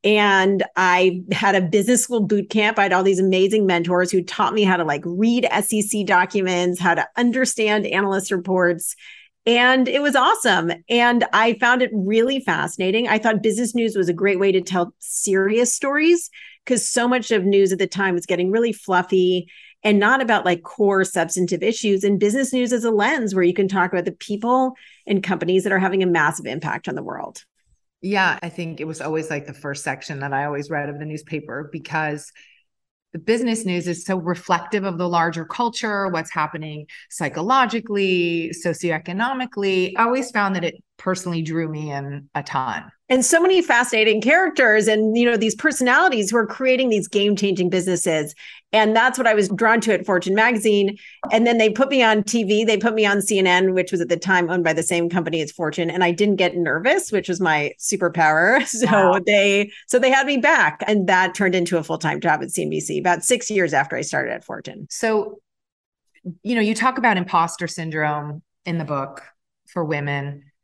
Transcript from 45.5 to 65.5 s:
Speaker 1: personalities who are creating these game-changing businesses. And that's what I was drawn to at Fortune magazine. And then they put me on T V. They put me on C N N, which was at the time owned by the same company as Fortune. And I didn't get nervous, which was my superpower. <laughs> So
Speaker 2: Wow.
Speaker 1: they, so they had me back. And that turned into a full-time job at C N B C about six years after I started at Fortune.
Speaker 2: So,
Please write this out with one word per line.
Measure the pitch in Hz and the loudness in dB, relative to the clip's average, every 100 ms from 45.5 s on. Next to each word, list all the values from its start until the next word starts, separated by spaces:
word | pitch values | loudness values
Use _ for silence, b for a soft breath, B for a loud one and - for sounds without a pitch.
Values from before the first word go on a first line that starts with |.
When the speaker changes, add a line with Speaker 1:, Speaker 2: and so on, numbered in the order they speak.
| 202 | 0
Speaker 1:
personalities | 302 - 247 277 370 233 190 | -2 0 2 4 4 2 0
who | 233 | 0
are | - | -2
creating | - 262 254 254 | -2 0 2 2
these | 214 180 | 0 0
game-changing | 208 202 202 202 190 180 | 0 2 2 0 0 0
businesses. | 185 185 175 185 156 156 - B B _ | 0 0 -2 0 -2 -4 -12 B B _
And | 214 214 220 | 2 4 4
that's | 254 254 | 2 2
what | 233 | 2
I | |
was | 214 190 | 2 0
drawn | 196 226 233 | 0 2 2
to | 220 | 2
at | 185 - | -2 0
Fortune | 185 180 202 | -2 0 2
magazine. | 226 226 220 202 196 202 B B - | 2 2 2 2 2 -2 B B -2
And | 226 233 | 2 4
then | 233 | 4
they | 220 | 2
put | 214 269 | 2 2
me | 277 | 4
on | 226 214 | 4 2
T | 202 233 | 0 -2
V. | 196 208 | 2 2
They | 226 208 | 2 2
put | 226 | 0
me | 220 208 | 2 2
on | 202 | 2
C | 202 202 | 0 2
N | 185 | 4
N, | 180 190 | 4 4
which | 185 180 | 0 -2
was | 180 | -4
at | 170 | -2
the | 170 | -2
time | 185 185 170 | 2 0 2
owned | 180 | 0
by | 165 | 0
the | 160 | 0
same | 160 170 170 | -2 -2 0
company | 180 160 160 | -2 -2 -4
as | 151 | -6
Fortune. | - 156 156 165 | -6 -6 -4 -4
And | 175 175 | 0 0
I | |
didn't | 175 208 190 | 2 0 2
get | 180 175 | 0 0
nervous, | 160 151 226 381 - | -2 0 0 0 -2
which | 202 180 | -4 -4
was | 180 | -2
my | 180 151 147 - | 0 0 -2 -6
superpower. | - 151 175 170 156 156 180 262 240 | -6 -2 -2 2 2 4 4 2 0
<laughs> | |
So | 226 233 | -2 2
Speaker 2:
Wow. | 208 185 196 185 | 4 4 2 2
Speaker 1:
they, | 208 202 196 202 B - | 4 4 2 -2 B -2
so | 247 | 2
they | 262 | 4
had | 269 269 | 2 2
me | 277 | 2
back. | 285 285 160 151 - | 2 4 2 0 0
And | 214 185 | 0 2
that | 185 185 180 | 2 2 0
turned | 196 185 | 0 2
into | 170 175 | 0 -2
a | |
full-time | 151 160 156 147 | -2 -4 -4 -2
job | 170 151 | 0 0
at | 135 | -2
C | - | -6
N | 151 | -4
B | 156 | -6
C | 151 151 | -4 -4
about | 180 170 - | -2 -2 0
six | 247 - | -2 -2
years | 208 165 | -2 0
after | 143 143 123 | 0 -2 -6
I | |
started | 151 143 123 | -4 -4 -4
at | 113 - | -8 -10
Fortune. | - - - - | -14 -14 -16 -14
Speaker 2:
So, | - 226 214 214 - _ | -6 -2 0 -2 -12 _